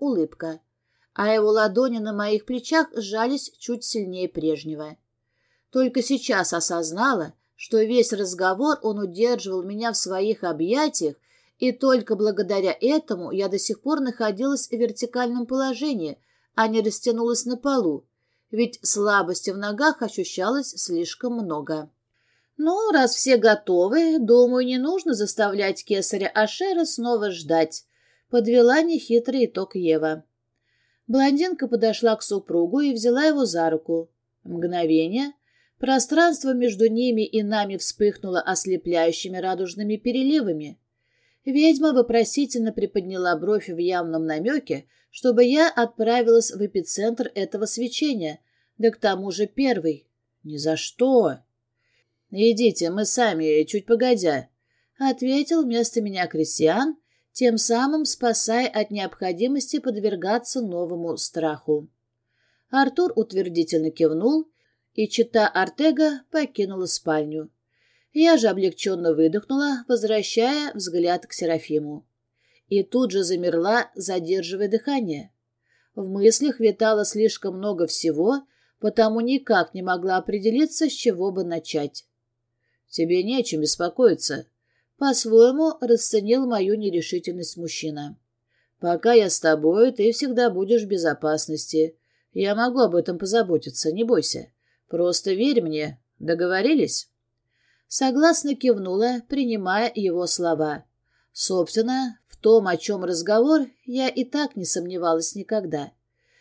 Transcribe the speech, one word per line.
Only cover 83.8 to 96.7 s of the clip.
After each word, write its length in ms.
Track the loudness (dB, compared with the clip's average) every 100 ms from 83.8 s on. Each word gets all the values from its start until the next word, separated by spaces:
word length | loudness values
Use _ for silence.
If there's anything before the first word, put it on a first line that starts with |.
| -4 2 4 4 -2 -8 -10 _ _ _ _ -4
по-своему 760 | 0 0 4 8 8 6 0 -2
расценил 680 | 2 2 2 -2 2 0 0
мою 300 | 0 0 0
нерешительность 800 | 0 -2 -2 -6 -6 -8 -10 -10
мужчина. 600 | -10 -8 -8 -10 -12 -16 _ _ _ _ _ _
"Пока 320 | -2 2 6
я 160 | 6 6
с 120 | 4
тобой, 520 | 2 4 4 6 4
ты 200 | 4 2
всегда 360 | 2 0 2 2
будешь 360 | 2 2 2
в 40 | 2
безопасности. 1080 | -2 0 -2 -2 -2 -2 -6 -2 0 0 -2 _ _ _
Я 220 | -4 -2
могу 260 | 0 0 2
об 140 | 2
этом 240 | 2 0 -4
позаботиться, 720 | 0 0 2 0 -2 -6 -4
не 120 | -2
бойся. 440 | 2 2 0 -6 -10 _ _ _ _
Просто 460 | 0 0 0 -2
верь 260 | 0 2 2
мне. 400 | 0 -2 -6 -10 _ -10
Договорились?" 920 | -4 -2 0 0 2